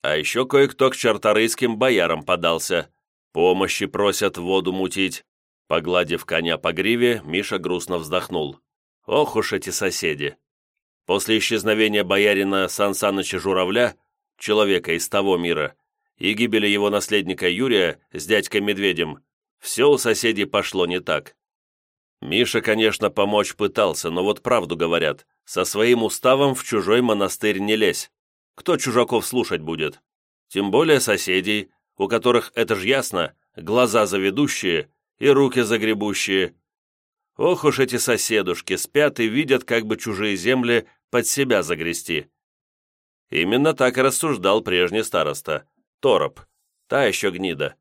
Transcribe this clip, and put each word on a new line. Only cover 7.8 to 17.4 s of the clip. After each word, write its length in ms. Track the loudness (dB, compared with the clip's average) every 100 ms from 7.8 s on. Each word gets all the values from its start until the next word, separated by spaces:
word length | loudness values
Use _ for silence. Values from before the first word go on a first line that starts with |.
| -4 -6
вздохнул. 600 | -2 -4 -2 -6 -6 -10 _ _ _ _ -2
«Ох 300 | 0 2 0
уж 180 | -2
эти 160 | -4 -6
соседи!» 640 | -4 -4 -2 -4 -4 -6 -10 _ _ _ _ _ _ -2
После 320 | -2 2 0
исчезновения 680 | 2 -2 0 2 2 2
боярина 640 | 0 2 4 2 2 0 -2
Сан 280 | -2 -2 0
Саныча 440 | 0 -2 -4 -4
Журавля, 560 | -2 0 0 2 0 -2 _ _ _ _
человека 560 | 0 2 4 2 0
из 140 | -4 -2
того 300 | -2 2 0
мира, 380 | 0 -2 -4 -8 _ _ _ _
и 160 | -4
гибели 340 | 0 0 2 2
его 220 | 2 2
наследника 580 | 0 0 -2 -2 -4